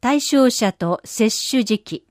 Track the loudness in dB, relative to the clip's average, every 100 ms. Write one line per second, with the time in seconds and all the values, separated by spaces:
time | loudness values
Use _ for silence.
0 | 2 0 2 4 4 2 -2 -2 -4 -4
1 | -6 -2 0 0 -2 -2 0 -2 -4 -14
2 | _